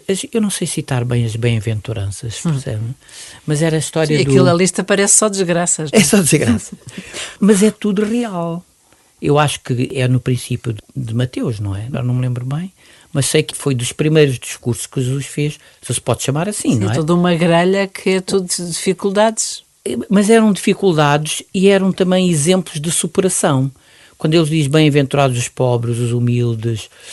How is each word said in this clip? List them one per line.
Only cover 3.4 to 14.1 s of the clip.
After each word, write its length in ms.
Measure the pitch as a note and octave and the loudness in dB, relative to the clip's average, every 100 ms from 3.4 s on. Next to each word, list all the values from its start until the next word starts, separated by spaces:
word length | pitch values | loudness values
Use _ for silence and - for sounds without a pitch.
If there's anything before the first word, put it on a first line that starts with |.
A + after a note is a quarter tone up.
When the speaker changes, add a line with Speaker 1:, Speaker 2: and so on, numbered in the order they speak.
| - | -4
Speaker 1:
Mas 160 | D3 | 0
era 140 | E3 D#3+ | 0 0
a 20 | |
história 380 | - E3 D#3 D3 | -2 -2 0 2
Speaker 2:
Sim, 60 | |
Speaker 1:
do 60 | C3+ | 4
Speaker 2:
aquilo, 180 | C3+ C3 | 6 6
a 60 | |
lista 280 | E3+ F#3 - | 4 2 0
parece 320 | F#3 G3+ G3+ - | 0 2 4 4
só 120 | G#3+ | 2
desgraças, 640 | G3 F3 E3+ F3+ - D#3 | 0 0 0 -2 -4 0
não 60 | G#3+ | 4
é? 40 | |
Speaker 1:
É 20 | |
só 120 | F3 G#3 | 4 4
desgraça. 560 | E3+ D#3 - A3+ - - - - - | 4 2 2 0 -2 -14 -18 -18 -14
<laughs> 300 | - - - | -12 -14 0
Mas 240 | G3+ G#3 | 4 6
é 80 | G#3+ | 4
tudo 340 | G#3 G#3 G3+ | 2 -2 0
real. 600 | G#3 A#3 A#3 F3+ E3+ E3+ - _ _ _ _ _ | 0 -2 -4 -4 -6 -6 -10 _ _ _ _ _
Eu 180 | C#3+ C#3+ | 0 2
acho 220 | D3 - | 2 -2
que 300 | - B2 C3 | -4 -2 -2
é 140 | C3+ B2+ | -2 0
no 100 | B2+ | 0
princípio 520 | B2+ B2 - B2 - | 0 -4 -4 -6 -6
de, 80 | G#2 - - | -8 -10 -10
de 180 | A#2+ | -6
Mateus, 460 | A2+ B2 - A3 G#2 | -4 -4 -4 -6 -4
não 160 | G2+ G2 | -6 -6
é? 100 | A2+ | -6
Agora 160 | D3 | -6
não 100 | B2 | -2
me 80 | B2 | -2
lembro 220 | B2+ A#2+ | -2 -4
bem, 280 | B2+ C#3+ F#3+ - _ - _ | -6 -6 -8 -12 _ -20 _
mas 140 | D3+ B2+ | -4 0
sei 160 | D#3 | 0
que 140 | D3+ - | 0 -4
foi 180 | - | -2
dos 160 | B2+ B2 | -2 -4
primeiros 460 | - D#3 | -2 2